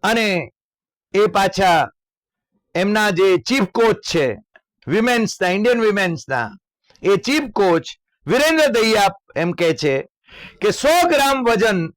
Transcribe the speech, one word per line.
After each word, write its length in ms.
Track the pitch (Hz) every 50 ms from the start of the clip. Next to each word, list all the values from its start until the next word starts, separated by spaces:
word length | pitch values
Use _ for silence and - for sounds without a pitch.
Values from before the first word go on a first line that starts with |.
| -
અને 480 | 196 226 233 226 208 190 175 147 110 _ _ _ _ _ _ _ _ _ _ _ _ _
એ 140 | 190 208 208
પાછા 640 | - 202 196 190 - - 196 185 170 160 135 104 _ _ _ _ _ _ _ _ _ _ _ _ _ _ _ _ _
એમના 340 | - 185 202 208 214 214 208
જે 280 | 196 165 190 196 185 175
ચીફ 260 | - - 247 269 214
કોચ 320 | 180 _ 233 233 220 208 214 - - -
છે 220 | 165 147 127 107 101 _ _ _ - _ _ _ _ _ -
વિમેન્સના, 600 | 143 208 226 247 247 233 226 185 - - 190 180
ઇન્ડિયન 340 | 180 196 214 233 247 233
વિમેન્સના, 720 | 226 214 208 202 196 180 165 147 - - 135 123 117 104 - 196 _ _ _ _ _ _ _ _
એ 140 | - 180 202 190
ચીફ 340 | 202 - 269 311 302 240
કોચ 340 | - - 202 185 165 165 160 - - _ _ _ _ _ _ -
વિરેન્દ્ર 400 | 180 254 294 311 320 320 311 277
દહિયા 400 | 220 233 220 226 220 214 202 196 - - _ _ _
એમ 160 | - 165 175
કહે 220 | 175 - 175 165 160
છે 220 | - 151 151 135 135 - _ _ _ _ _ - - - - - _
કે 100 | - 214
સો 360 | 196 - - 277 320 349 349 349
ગ્રામ 340 | 330 285 277 277 269 269 254
વજન 460 | 240 233 208 214 220 208 185 165 156 -